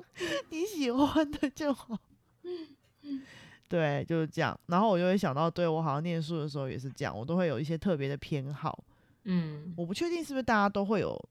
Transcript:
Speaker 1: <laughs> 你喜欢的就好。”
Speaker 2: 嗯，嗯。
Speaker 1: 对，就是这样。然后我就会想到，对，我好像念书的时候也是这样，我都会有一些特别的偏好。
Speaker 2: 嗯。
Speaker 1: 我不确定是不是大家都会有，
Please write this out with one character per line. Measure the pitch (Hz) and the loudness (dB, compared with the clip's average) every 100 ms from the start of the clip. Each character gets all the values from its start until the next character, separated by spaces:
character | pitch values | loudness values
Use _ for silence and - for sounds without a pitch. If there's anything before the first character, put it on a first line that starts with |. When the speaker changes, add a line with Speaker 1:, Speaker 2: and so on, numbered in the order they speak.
| 359 | -18
Speaker 1:
<laughs> | - 349 571 - | -6 -4 -4 -4
你 | 320 | -4
喜 | 403 359 254 | -4 0 0
欢 | 254 285 311 294 | 4 4 4 2
的 | 294 285 | 0 -4
就 | - 294 | -2 -2
好。” | 262 - 214 _ _ _ _ | -2 -4 -10 _ _ _ _
Speaker 2:
嗯， | 359 349 302 277 _ _ | -10 -10 -10 -18 _ _
嗯。 | 294 269 - - - - - | -8 -8 -10 -20 -20 -18 -2
Speaker 1:
对， | 170 156 143 - | 2 2 0 0
就 | 165 | 0
是 | 160 | 0
这 | - | 0
样。 | 135 - - | 0 0 2
然 | 175 | 4
后 | 220 | 6
我 | 175 | 4
就 | |
会 | 180 190 | 4 4
想 | 165 | 2
到， | 135 165 | 2 0
对， | 175 170 | 2 0
我 | 160 | 2
好 | 160 | 0
像 | 139 | 0
念 | 170 165 | -2 -2
书 | 151 165 | -2 -4
的 | 151 | -4
时 | 143 | -4
候 | 135 | -4
也 | 85 | -6
是 | 131 | -8
这 | - | -6
样， | 123 92 | -6 -4
我 | |
都 | 120 175 | 0 2
会 | 175 | 2
有 | 120 | 0
一 | |
些 | 151 165 | -2 -2
特 | 208 151 | 0 0
别 | 135 | 0
的 | 143 | -4
偏 | - 147 135 | -4 -4 -4
好。 | 147 160 - - _ _ _ | -4 -6 -6 -14 _ _ _
Speaker 2:
嗯。 | 208 180 160 151 165 170 | -2 -2 -2 -8 -10 -6
Speaker 1:
我 | 170 | -6
不 | |
确 | 202 339 | -2 -2
定 | 339 | -2
是 | 302 | -2
不 | 269 | -2
是 | |
大 | 247 | 2
家 | 214 202 | 4 4
都 | 202 | 2
会 | 202 208 | 0 2
有， | 80 - - | 0 -4 -12